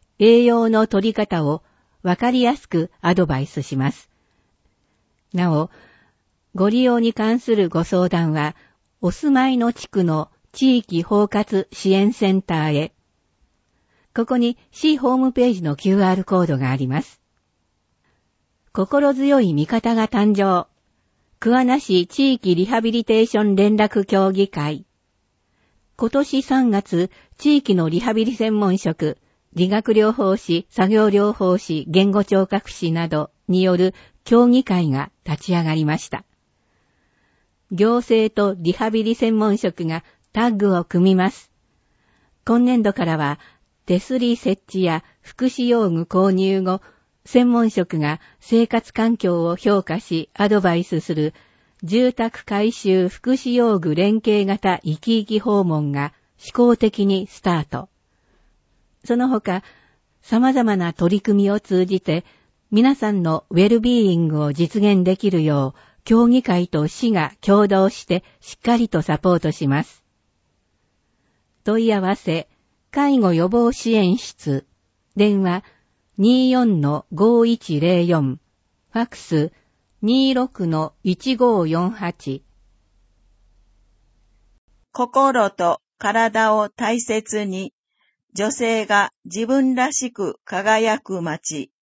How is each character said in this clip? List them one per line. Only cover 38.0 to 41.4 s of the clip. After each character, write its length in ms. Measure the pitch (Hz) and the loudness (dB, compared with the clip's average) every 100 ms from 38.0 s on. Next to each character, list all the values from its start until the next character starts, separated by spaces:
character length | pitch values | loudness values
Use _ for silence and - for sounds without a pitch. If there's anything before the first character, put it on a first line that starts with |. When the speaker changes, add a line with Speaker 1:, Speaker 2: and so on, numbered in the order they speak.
| 240 226 220 | 0 0 0
Speaker 1:
と 220 | - 202 190 | 0 -2 -2
リ 160 | 165 | -4
ハ 160 | 185 220 | -2 -2
ビ 140 | 220 | -2
リ 100 | 220 | -2
専 240 | 233 226 220 | -2 0 0
門 200 | 214 202 | 0 0
職 280 | 190 - 165 | -2 -4 -6
が 180 | 160 - _ _ | -6 -10 _ _
タ 120 | 220 | -2
ッ 120 | 240 208 | -2 0
グ 220 | 202 180 | 0 0
を 80 | 170 | 0
組 180 | 175 185 | 2 4
み 40 | 190 | 4
ま 160 | 185 | 0
す。 200 | - | -4